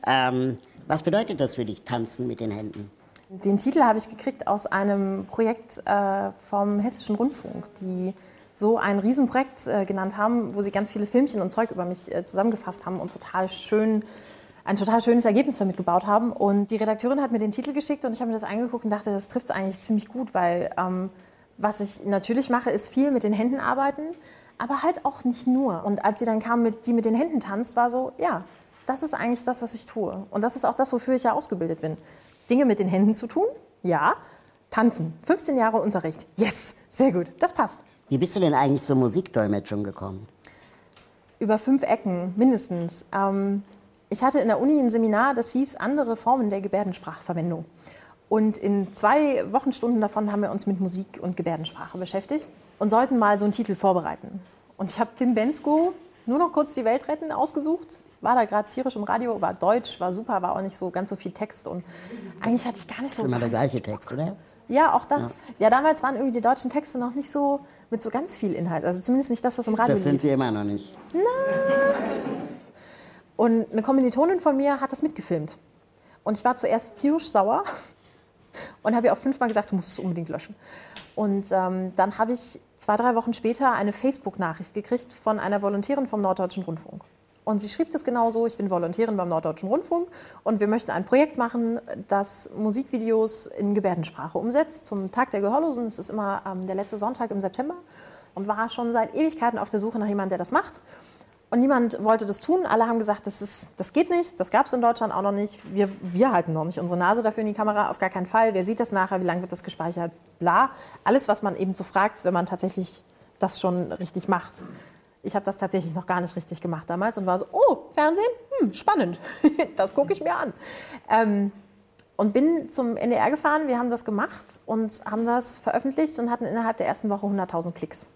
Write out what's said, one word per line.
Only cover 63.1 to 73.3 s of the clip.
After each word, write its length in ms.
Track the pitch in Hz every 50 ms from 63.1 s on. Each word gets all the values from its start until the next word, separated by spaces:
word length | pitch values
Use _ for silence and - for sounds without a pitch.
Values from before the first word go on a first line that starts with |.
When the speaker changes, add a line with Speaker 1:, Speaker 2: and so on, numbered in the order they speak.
| -
Speaker 2:
so 80 | -
Speaker 1:
Ist 60 | 175 131
immer 100 | 123 120
der 140 | 117 117
Speaker 2:
wahnsinnig 300 | 117 113 135 139 135 120
Speaker 1:
gleiche 80 | 101 -
Speaker 2:
Bock. 100 | 107 101
Speaker 1:
Text, 120 | - -
oder? 240 | 127 131 156 175 196 - - - - - - -
Speaker 2:
Ja, 260 | 233 277 320 - -
auch 100 | 247 -
das. 360 | - 285 294 - - - - - - 233 -
Speaker 1:
Ja. 80 | 196
Speaker 2:
Ja, 40 | 220
damals 320 | 233 262 285 320 302 311
waren 120 | - 262 269
irgendwie 180 | 240 262 269
die 80 | 226 240
deutschen 300 | 220 233 262 262 - 254
Texte 280 | 247 294 294 - - 254
noch 160 | 240 240 240
nicht 160 | 277 277 -
so 300 | - 294 285 277 285 285 285 - - - - _
mit 100 | 233 220
so 100 | - 226
ganz 280 | - 254 311 370 - -
viel 160 | - 202 170
Inhalt. 300 | - 175 175 170 156 -
Also 160 | 175 180 185
zumindest 300 | 185 - 247 262 277 -
nicht 140 | 240 226 -
das, 140 | 254 240 -
was 100 | 233 226
im 60 | 214
Radio 200 | 214 226 240 139
Speaker 1:
Das 100 | - 190
sind 80 | 143
Speaker 2:
lief. 100 | 143 135
Speaker 1:
sie 80 | - 147
immer 200 | 139 131 131 123
noch 140 | 110 107 104
nicht. 320 | 104 101 101 - - - - - -
Speaker 2:
Nein. 100 | - 339 392 466 494 523 539 539 539 539 539 539 539 539 554 554 554 - - - - - - - - - - - - - - - - - - - - - - - - - - _